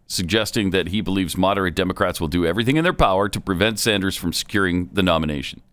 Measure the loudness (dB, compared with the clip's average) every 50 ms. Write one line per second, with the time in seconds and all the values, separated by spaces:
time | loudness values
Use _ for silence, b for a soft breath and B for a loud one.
0 | _ -8 -6 -4 -2 2 2 2 2 0 0 0 0 2 2 0 0 0 -2 -2
1 | -2 0 0 0 -2 -2 0 2 2 2 2 2 0 0 0 0 0 0 -2 -4
2 | -4 -6 -4 -4 -4 -2 0 0 0 0 0 0 0 0 0 2 0 0 2 2
3 | 2 2 2 2 0 0 -2 -4 -4 -2 0 2 2 0 0 0 0 2 2 2
4 | 0 -2 -2 -2 -2 -2 -2 -4 -4 -2 0 0 2 2 2 0 -2 -2 -2 2
5 | 2 4 4 2 2 0 -2 -4 -6 -8 -12 -14 -20 _